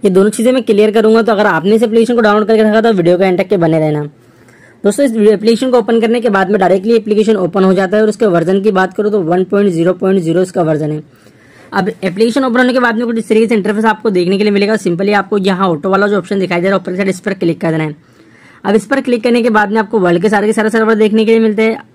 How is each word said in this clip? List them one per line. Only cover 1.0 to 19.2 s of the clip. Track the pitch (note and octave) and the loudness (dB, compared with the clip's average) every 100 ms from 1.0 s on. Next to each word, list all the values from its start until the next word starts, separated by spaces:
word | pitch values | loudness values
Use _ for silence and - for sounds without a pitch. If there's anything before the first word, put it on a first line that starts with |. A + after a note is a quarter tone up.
| A3 A3+ | 2 2
तो | A3+ | 2
अगर | G#3 G#3 | 0 0
आपने | E3 F3 | 0 2
इस | A3 | 2
application | A3+ A3+ A#3 | 2 0 0
को | A#3+ | 2
download | G#3+ G#3 G#3 | 2 2 2
करके | A3 | 2
रखा, | G#3+ G#3+ | 2 2
तो | A3+ | 2
वीडियो | G3+ E3+ F3+ | 2 2 2
के | |
end | F#3+ F3+ | 2 0
तक | F#3 | 0
के | G3 | 0
बने | E3 D#3+ | 2 0
रहना। | D#3 D3+ D3 _ _ _ _ - - _ | 0 -2 -6 _ _ _ _ -20 -20 _
दोस्तों, | G3 G3+ | -4 0
इस | C#4+ | 0
application | A3+ G#3 G#3+ G#3+ A#3 C4 | 2 2 2 0 0 2
को | B3 | 0
open | A3 A#3 | 2 0
करने | A3 A#3+ | 2 0
के | A#3 | 0
बाद | G3 F#3 | 0 0
में | G3+ | 0
directly | F#3 F#3+ G3 | 2 0 2
application | A#3 G#3 G#3 G#3+ G#3+ | 0 0 0 2 0
open | F3+ G3 | 0 0
हो | F#3+ | 2
जाता | F3+ F#3+ G#3 | 2 0 0
है, | |
और | G#3+ | 0
उसके | G#3+ A3+ | 0 0
version | E3+ E3 G3 | 0 0 0
की | G3+ | 0
बात | F#3+ F#3 | 0 -2
करूँ, | - G#3+ | -2 -2
तो | G#3 | -2
वन | D#3+ F3+ | -2 -2
पॉइंट | F#3 G3+ G3+ | 0 0 0
ज़ीरो | E3 E3 | 0 -2
पॉइंट | F3+ F#3+ F#3+ | 0 0 0
ज़ीरो | E3 E3 | 0 -2
इसका | F#3 G#3 | -2 -2
version | D#3+ D#3 D3+ | -2 -2 -4
है। | D3+ - _ - _ _ - - | -6 -10 _ -20 _ _ -20 -10
अब | F#3+ F#3 | -4 -4
application | - F#3+ F3+ A3+ A#3 | -4 -8 -2 0 0
open | C4 A#3+ | 0 0
होने | B3+ | 0
के | B3+ | 0
बाद | A#3+ A3+ | 0 -2
में | A#3+ | -4
कुछ | A3+ | -4
इस | - | 0
तरीके | A3 A3+ | 0 2
से | |
interface | A3 F#3+ G#3 A3 | 0 -2 -2 -2
आपको | G#3 A3+ | 0 -2
देखने | F#3 F3 F#3+ | -2 0 0
के | |
लिए | G#3 | 0
मिलेगा। | G3+ G3+ A3 | 0 0 -2
Simply | F#3+ E3+ G3 | -2 -2 -2
आपको | G#3 G3 G#3 | -2 -2 -2
यहाँ | F#3+ F#3 G3 | -2 0 -2
auto | D#3 F#3+ | -2 -2
वाला | G3 G#3 | 0 0
जो | G#3 | -2
option | F3 G3 | -2 -4
दिखाई | F3+ F3 | -2 -2
दे | F3+ | 0
रहा | G3 | -2
है | |
ऊपर | F#3 | -4
की | F3+ | -4
side, | G3 | -4
इस | F#3 | -4
पर | - | -6
click | F#3+ E3+ E3 | -4 -4 -2
कर | F3 | -4
देना | D#3 | -2
है। | D3+ D3 _ _ _ _ - - | -4 -8 _ _ _ _ -20 -12
अब | - | -2
इस | G#3 - | -2 0
पर | C4+ | -4
click | C4+ A#3+ | -2 -2